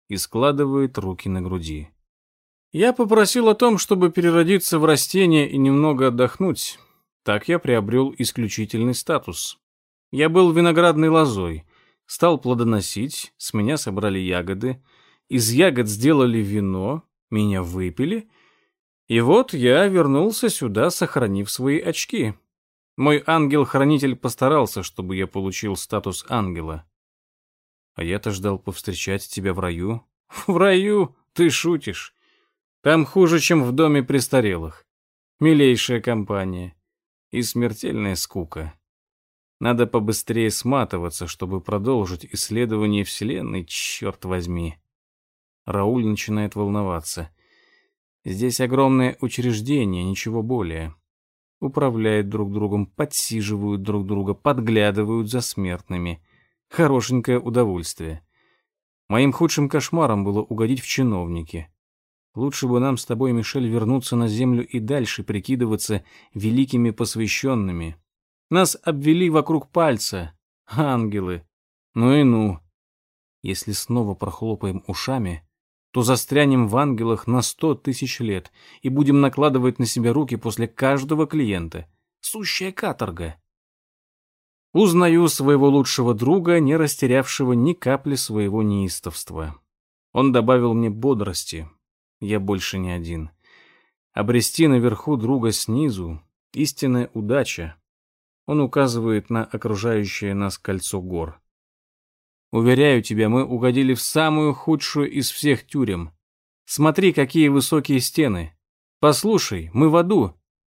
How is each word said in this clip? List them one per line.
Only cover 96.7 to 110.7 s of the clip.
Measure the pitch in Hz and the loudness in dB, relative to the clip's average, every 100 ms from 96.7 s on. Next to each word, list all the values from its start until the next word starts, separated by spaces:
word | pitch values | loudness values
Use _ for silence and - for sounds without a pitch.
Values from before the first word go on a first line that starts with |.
| - 139 123 120 | -2 0 0 -2
удача. | 117 104 139 123 - 82 - _ _ _ _ _ _ - | -4 -2 -2 -2 -6 -10 -14 _ _ _ _ _ _ -4
Он | 151 | 0
указывает | 131 147 135 117 113 107 - | 0 2 0 0 0 -2 -2
на | 117 | -4
окружающее | 113 107 110 104 113 110 101 - 101 | -4 -6 -4 -2 0 0 -2 -4 -4
нас | 98 101 - | -2 -4 -6
кольцо | - 95 - 98 | -6 -6 -6 -8
гор. | 90 90 80 78 _ _ _ _ _ _ _ _ _ _ _ | -6 -6 -8 -10 _ _ _ _ _ _ _ _ _ _ _
«Уверяю | 113 117 131 147 127 | 0 4 4 4 4
тебя, | 104 107 107 | 0 0 2
мы | 123 | 2
угодили | 131 123 127 127 135 | 0 0 0 2 2
в | 120 | 0
самую | - 156 156 151 151 | -2 -2 0 2 0
худшую | 127 - 151 - 151 143 | -2 -2 -2 -2 -4 -4
из | 139 123 | -4 -6
всех | - 147 127 - | -2 0 0 -2
тюрем. | 147 120 90 82 - _ _ _ _ | -4 -2 -4 -8 -14 _ _ _ _
Смотри, | - - 156 151 190 | -10 0 2 4 4
какие | 151 135 165 147 | 4 2 4 4
высокие | 139 127 156 135 135 | 4 2 0 2 0
стены. | 123 - 147 95 80 - _ _ _ _ | 0 0 0 0 -6 -12 _ _ _ _
Послушай, | 151 143 208 208 - 95 80 | 2 4 2 0 0 -6 -4
мы | 104 156 | 2 4
в | 165 | 4
аду». | 170 202 98 - _ _ _ | 4 2 2 -2 _ _ _